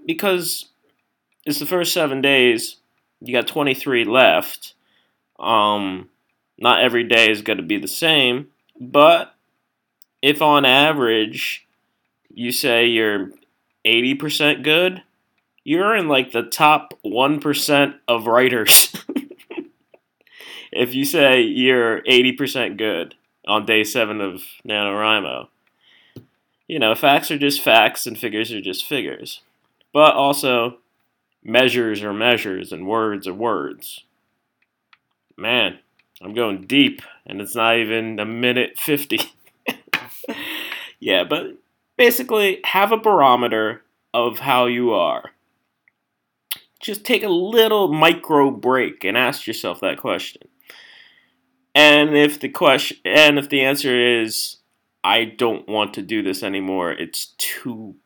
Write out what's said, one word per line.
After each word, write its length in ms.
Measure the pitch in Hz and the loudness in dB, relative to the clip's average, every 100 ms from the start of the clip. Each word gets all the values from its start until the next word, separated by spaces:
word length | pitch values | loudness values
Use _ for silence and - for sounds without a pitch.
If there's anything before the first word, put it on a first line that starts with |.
| - | -8
because 600 | 165 202 180 160 - - _ _ _ _ _ _ _ - | -4 -2 -2 -4 -8 -12 _ _ _ _ _ _ _ -8
it's 140 | 147 | -6
the 60 | 147 | -4
first 280 | 180 170 | -4 -2
seven 280 | 180 151 135 | -2 -2 0
days. 560 | 139 135 123 113 - - _ _ _ _ | 2 4 4 2 -4 -14 _ _ _ _
You 120 | 123 | -4
got 140 | 123 - | -4 -2
twenty-three 580 | 156 143 131 147 120 104 | -4 -2 -4 -2 -2 0
left. 680 | 127 113 80 - - - _ _ _ _ _ _ _ | 4 4 4 -2 -10 -18 _ _ _ _ _ _ _
Um, 680 | 98 113 104 104 98 92 92 _ _ _ _ _ | 0 2 2 0 -4 -8 -14 _ _ _ _ _
not 260 | 117 101 | 2 4
every 200 | 123 120 | 2 0
day 260 | 117 117 110 | 2 4 4
is 120 | 104 | 2
gonna 220 | 107 98 | -2 -4
be 140 | 82 104 | -2 -4
the 100 | - | -4
same, 600 | - 165 156 127 123 147 _ _ _ | -4 0 2 2 -2 -8 _ _ _
but 540 | 127 143 151 170 - _ _ _ _ _ _ _ _ _ | -2 4 6 6 0 _ _ _ _ _ _ _ _ _
if 180 | 139 147 | 0 2
on 220 | 156 147 | 2 4
average 1040 | 135 131 151 147 120 110 110 131 - - _ _ _ _ _ _ _ | 4 4 4 2 0 0 0 -4 -10 -10 _ _ _ _ _ _ _
you 180 | - 120 | -10 -6
say 360 | 120 139 117 120 | -2 0 4 4
you're 420 | 113 110 101 95 - _ _ _ _ | 2 0 0 -6 -12 _ _ _ _
eighty 320 | 110 117 127 139 | 0 2 0 -4
percent 480 | 151 - 147 127 | -6 -2 0 0
good, 400 | 139 160 185 185 - _ _ _ _ _ 127 | 0 2 0 -4 -14 _ _ _ _ _ -4
you're 300 | 165 202 220 | -2 0 0
in, 120 | 165 | 0
like, 240 | 135 127 | 0 0
the 120 | 117 | -4
top 540 | - - 151 151 - - | -6 2 4 4 0 -12
one 360 | 104 107 135 147 | -6 0 0 0
percent 580 | 151 143 - 143 143 - - | -2 -2 2 2 2 -2 -4
of 180 | 117 113 | -2 2
writers. 720 | 120 127 123 104 - - - | 4 4 2 0 0 -2 -6
<laughs> 40 | - - - - _ - - _ _ _ _ _ _ - - - - - | -10 -10 -10 -20 _ -16 -16 _ _ _ _ _ _ -20 -20 -20 -12 -4
If 200 | 123 131 | -4 -2
you 100 | 139 | -2
say 340 | 160 139 131 | 4 6 6
you're 600 | 113 123 127 127 117 104 - | 2 2 2 2 2 -2 4
eighty 240 | 127 127 | 4 4
percent 460 | 127 135 131 107 104 | -2 -6 -4 -6 -4
good 360 | 110 85 85 - _ _ - | -4 -4 -6 -14 _ _ -4
on 160 | 107 | -2
day 200 | 104 110 | 2 2
seven 360 | 104 131 107 107 | 2 -2 -2 -4
of 240 | 98 90 - - - | -8 -8 -18 -20 -8
NaNoWriMo. 840 | 104 101 101 107 107 85 64 - _ _ _ _ _ _ - - _ _ _ - | -4 -4 -2 0 0 -2 -8 -12 _ _ _ _ _ _ -20 -20 _ _ _ -10
You 120 | 160 | -2
know, 160 | 110 113 | 0 2
facts 340 | 143 139 - | 4 2 0
are 80 | 147 | -2
just 240 | 143 139 | -2 -2
facts 460 | - 113 110 - 123 | 4 6 6 0 -10
and 100 | 110 | -8
figures 340 | 117 107 113 | -6 -4 -6
are 80 | 110 | -8
just 240 | 92 92 | -10 -10
figures. 580 | - 139 82 - - - _ _ _ _ _ | -6 -6 -8 -12 -16 -18 _ _ _ _ _
But 220 | 147 151 - | 6 6 6
also, 640 | 139 143 139 120 120 123 _ _ _ _ _ _ | 0 0 0 0 -2 -6 _ _ _ _ _ _
measures 580 | - 120 131 120 113 104 | 0 2 2 2 -2 -4
are 100 | 104 | -6
measures 600 | 101 117 113 107 92 90 | -2 0 0 -2 -8 -10
and 160 | 80 92 | -12 -4
words 400 | 113 110 104 95 | -2 -2 -4 -8
are 80 | 95 | -6
words. 680 | 117 95 71 - - - _ _ _ _ _ _ _ _ _ _ _ _ _ - | -4 -4 -6 -12 -18 -20 _ _ _ _ _ _ _ _ _ _ _ _ _ -10
Man, 400 | 107 123 98 - _ _ _ _ | -2 0 0 -4 _ _ _ _
I'm 140 | 92 | -10
going 300 | 110 113 98 | -4 -4 -4
deep, 400 | 95 139 123 - - - - | 0 2 2 0 -14 -20 -16
and 120 | 98 | -12
it's 140 | 98 | -10
not 240 | 117 113 117 | -2 0 2
even 420 | 110 113 113 107 | 0 -4 -4 -8
a 60 | 107 | -8
minute 540 | 117 123 123 120 - | -2 -2 0 -2 -6
fifty. 400 | - 143 - 110 - | -4 -4 -2 -6 -6
<laughs> 160 | _ _ _ - - _ - - - - 226 - - - - - - | _ _ _ -12 -12 _ -10 -10 -16 -14 -12 -12 -12 -12 -14 -18 -10
Yeah, 260 | 107 95 90 | 0 0 0
but 320 | 151 190 - _ _ _ - | -4 -6 -14 _ _ _ 2
basically, 640 | 240 247 254 220 202 185 | 2 2 -2 0 0 -2
have 300 | - 185 202 | -2 0 2
a 40 | 226 | 2
barometer 840 | 220 185 135 123 120 110 110 117 _ _ _ | 2 4 6 4 2 -2 -4 -6 _ _ _
of 260 | 120 120 110 | -4 -2 -4
how 280 | 135 127 123 | -2 0 0
you 260 | 120 120 | 0 -2
are. 380 | 101 82 58 - _ _ _ _ _ _ _ _ _ _ _ _ - _ _ | 0 -2 -4 -10 _ _ _ _ _ _ _ _ _ _ _ _ -16 _ _
Just 220 | - 208 | -12 -10
take 200 | - 214 | -2 -2
a 60 | 208 | 0
little 600 | 175 185 233 220 214 180 | -2 0 2 2 2 0
micro 600 | 156 165 170 - 151 139 | 2 2 2 0 2 2
break 520 | 113 123 131 98 - | 0 -2 0 -2 -6
and 140 | 92 117 | -4 0
ask 280 | 123 143 - | -2 -4 -10
yourself 360 | 110 98 87 | -8 -8 -6
that 160 | 95 - | -6 -6
question. 460 | 120 87 - - _ _ _ - - - _ _ _ _ _ _ _ 147 | -6 -6 -8 -16 _ _ _ -20 -20 -20 _ _ _ _ _ _ _ 4
And 400 | 151 147 151 147 | 6 6 4 4
if 240 | 147 - | 2 0
the 80 | - | -10
question, 500 | - 160 135 - - | 0 2 2 0 -8
and 340 | 90 147 151 143 | 0 4 6 4
if 120 | 143 | 0
the 120 | 139 | 0
answer 600 | 135 139 143 123 120 120 | 0 0 0 0 2 0
is, 360 | 113 - - - _ _ _ _ | -2 -6 -8 -12 _ _ _ _
"I 220 | - 110 113 | 0 0 0
don't 420 | - 120 107 - | -2 -2 -2 -6
want 260 | 107 104 - | -4 -4 -6
to 60 | |
do 200 | 98 110 | -8 -6
this 200 | 95 95 | -4 -6
anymore, 520 | 104 98 95 95 87 | -6 -6 -4 -4 -4
it's 400 | - 82 - - - | -6 -8 -10 -12 -8
too 580 | - - 127 113 107 - | -8 -8 -12 -12 -16 -20